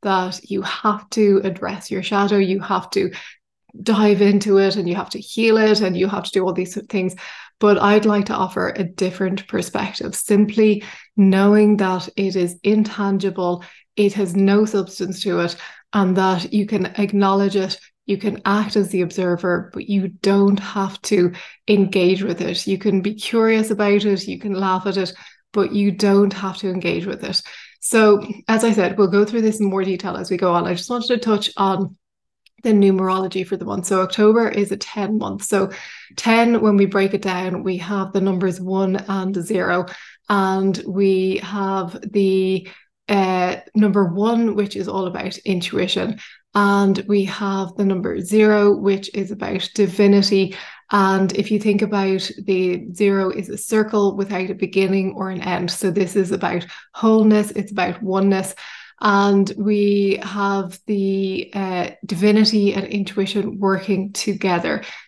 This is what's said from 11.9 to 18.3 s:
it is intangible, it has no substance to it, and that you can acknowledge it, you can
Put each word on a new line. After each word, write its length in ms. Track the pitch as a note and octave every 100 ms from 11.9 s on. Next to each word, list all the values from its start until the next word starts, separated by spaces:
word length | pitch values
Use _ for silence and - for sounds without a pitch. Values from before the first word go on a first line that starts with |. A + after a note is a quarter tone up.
| F#3 - -
it 180 | G3 F#3+
is 240 | F3 F3
intangible, 1000 | G3 G#3+ G#3+ - G3 G3 G3 F#3 F3+ F3 - - _ -
it 160 | G3+
has 220 | G3+ F#3+ F#3+
no 300 | G3 G3+ G#3+
substance 580 | G3+ F#3 - F#3 F#3
to 160 | G3+ F3
it, 160 | E3+ - - - _
and 240 | G#3+ F#3 F#3
that 340 | F#3+ F3+ -
you 140 | G#3+ G3+
can 220 | G#3 F#3
acknowledge 680 | - G3+ G3+ G3 G3 G3+ G3+
it, 240 | F#3+ - - _ -
you 120 | G3
can 240 | G#3+